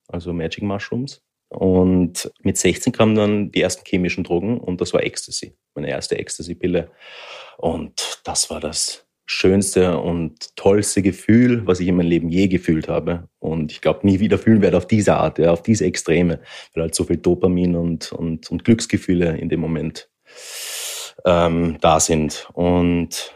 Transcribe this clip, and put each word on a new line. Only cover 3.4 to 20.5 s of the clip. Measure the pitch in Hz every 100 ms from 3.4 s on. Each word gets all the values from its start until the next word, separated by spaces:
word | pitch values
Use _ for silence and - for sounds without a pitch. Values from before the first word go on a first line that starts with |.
| 101
die | 92
ersten | 90 - -
chemischen | 90 87 -
Drogen | 85 87 98 120
und | - 90
das | 107
war | -
Ecstasy, | - - - - - _ _ -
meine | 71
erste | 67 - -
Ecstasy-Pille. | - - 87 85 90 87 82 _ - - - - - -
Und | 82 82 76 - - -
das | - 82 -
war | 80
das | 78 80 - - _ _ -
schönste | - 92 98 98 95 92 82
und | 87 85 80 - - -
tollste | 98 104 104 -
Gefühl, | 95 87 - 113 123 117 92
was | 90
ich | 90
in | 90
meinem | 85
Leben | 85 82
je | 87 98
gefühlt | 87 - 80 -
habe. | 82 78 87 87 _
Und | - 80 76
ich | -
glaub, | - -
nie | 101 95
wieder | 104 95
fühlen | 113 110
werde | 95 87
auf | -
diese | 110 95 -
Art, | 78 -
ja, | 85
auf | 85
diese | - 104 92
Extreme, | - - 82 87 78 - - -
weil | -
halt | 82 -
so | 87
viel | 82
Dopamin | 90 87 92 90 90 85
und, | 85 82 -
und, | - 82 80 -
und | - -
Glücksgefühle | 113 - 101 - 87 85 80
in | 78
dem | 87
Moment, | 80 80 78 - - _ _ - -